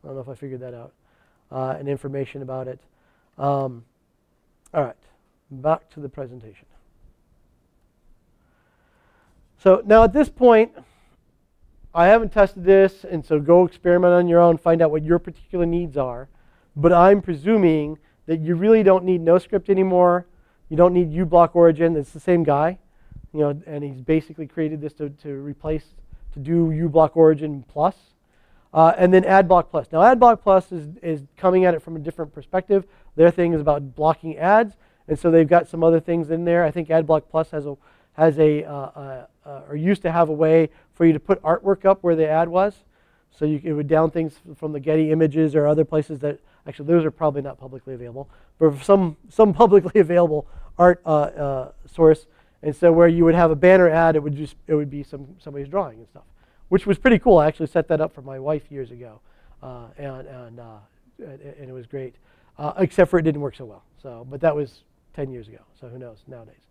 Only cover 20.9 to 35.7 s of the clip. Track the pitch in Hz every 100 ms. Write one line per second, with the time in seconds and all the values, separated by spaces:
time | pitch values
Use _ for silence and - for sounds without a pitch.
20.9 | 180 170 156 185 175 170 175 170 156 165
21.9 | 165 139 156 - 175 156 143 160 190 _
22.9 | _ _ - - 151 147 147 165 147 143
23.9 | 131 127 160 156 156 151 - 156 151 147
24.9 | 147 151 147 151 139 143 143 156 156 _
25.9 | - - - - - 139 170 165 156 170
26.9 | 156 156 165 160 156 151 143 123 - 165
27.9 | - _ _ _ _ _ _ _ 156 165
28.9 | 170 180 185 180 190 180 180 165 160 127
29.9 | 160 208 254 240 226 - 190 180 175 151
30.9 | 175 170 156 139 _ 185 185 185 165 165
31.9 | 165 151 - 151 - 135 185 185 196 190
32.9 | _ - - 170 170 170 165 151 147 139
33.9 | 123 151 156 160 156 170 214 226 _ _
34.9 | _ - 151 170 165 156 170 165